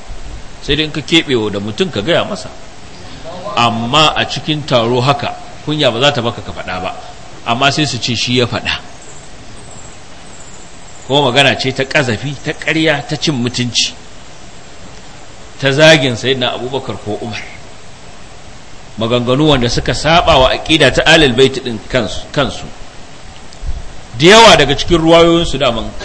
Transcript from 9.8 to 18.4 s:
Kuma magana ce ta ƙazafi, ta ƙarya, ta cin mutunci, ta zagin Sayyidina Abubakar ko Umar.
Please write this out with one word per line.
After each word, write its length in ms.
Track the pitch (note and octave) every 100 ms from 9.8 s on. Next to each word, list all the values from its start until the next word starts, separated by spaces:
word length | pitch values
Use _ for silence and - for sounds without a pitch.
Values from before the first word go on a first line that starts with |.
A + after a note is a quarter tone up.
| - - - - - - - - - - - - -
Kuma 200 | C#3 C3+
magana 220 | B2 C3+ A2
ce 140 | C3
ta 100 | C3
ƙazafi, 500 | C3 D#3 B2 G2+ C#3 C3+
ta 120 | D3+
ƙarya, 500 | - - D#3+ D#3+ C#3+ -
ta 120 | D3+
cin 180 | - C3
mutunci, 560 | A#2+ B2 B2 - - - - - - - - - - - - - - - - - - -
ta 120 | C3+
zagin 420 | C#3 D#3 D#3+ C#3 A2+
Sayyidina 400 | A#2+ C3 B2 G2
Abubakar 400 | B2 C#3 - G2+
ko 160 | G#2 G#2+
Umar. 220 | A#2 G#2 - - - - - - - - - -